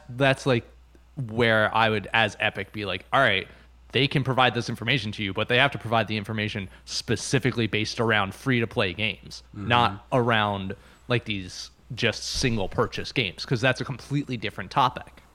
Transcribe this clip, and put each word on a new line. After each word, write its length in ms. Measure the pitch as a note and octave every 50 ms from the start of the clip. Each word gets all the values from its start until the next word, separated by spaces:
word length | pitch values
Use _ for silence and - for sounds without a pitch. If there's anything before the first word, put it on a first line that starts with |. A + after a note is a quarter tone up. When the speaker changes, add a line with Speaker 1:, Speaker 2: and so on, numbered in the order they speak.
| - -
Speaker 1:
that's, 360 | A#2+ B2 C#3+ C3+ C3+ - -
like, 180 | C#3+ B2+ A#2 - - - - - _ _ - _ _ _ - C3 G#2+ G#2+
where 420 | A2+ A#2+ A2+ A2 A2 G#2+ G#2 -
I 160 | A2 A2+ A2+
would, 160 | A2 G#2 F#2+ - -
as 220 | A2+ A2+ G#2 - -
Epic, 320 | A2 G#2+ - - - - -
be 120 | G#2+ G#2
like, 200 | F#2+ F2+ F#2+ - - -
"All 80 | C3
right, 280 | C#3 A#2 G2+ F#2+ - - - - - - - - - -
they 160 | - A#2 A#2+
can 160 | A#2+ - D3 B2+
provide 320 | C3 B2+ A#2 B2+ B2 G#2+
this 140 | A#2+ A#2 -
information 420 | A#2+ - A2 A#2 C3 C3+ G2+ A2 G2+
to 120 | - G#2+
you, 80 | F#2+ F#2+
but 160 | - A2 -
they 100 | A#2+ A#2+
have 140 | C3+ C#3 -
to 60 | G#2+
provide 280 | - A2+ A2+ A2+ A2
the 100 | G2 G#2+
information 520 | G#2+ G2 - A2 A2 G#2 G#2 - G#2+ F#2+ - - - -
specifically 840 | - - - - - A#2 - - - - C3 - C3 - A#2+ A2+
based 320 | G#2+ - G#2+ A2 - - -
around 340 | A#2 A2+ A2 G#2+ G2+ F#2+ F2+
free-to-play 600 | - - C3+ B2+ A#2+ A2+ G2+ - B2 G#2+ F#2+ F2
games, 500 | - A2 A2 - - - - - - - - -
Speaker 2:
Mm-hmm. 100 | G#2 G2 A2+
Speaker 1:
not 380 | A#2+ A#2+ A#2+ A2 G2 G2+ - - -
around, 640 | C3 A#2 A#2+ A#2 A2 G#2+ G#2 G2+ G2 F#2+ F#2+ G2 - - - - - _ -
like, 160 | B2 A#2 -
these 460 | A2 G#2+ G2 F#2 F2+ - - - - - _ _ - B2
just 280 | G2+ - A2+ - - -
single-purchase 920 | - - - - B2+ A#2 A2 F#2+ F2 - - A#2 F#2+ - - - - -
games, 320 | - A#2 F2+ D#2 - -
'cause 140 | - C#3 A2 A2+
that's 180 | C3 B2 -
a 40 | B2+
completely 520 | - C3+ A#2 - - C#3 D3 C#3 - C3
different 340 | A2+ G2 G2 - - G2 F2+
topic." 520 | - - C3 C3 - - - - - - - - _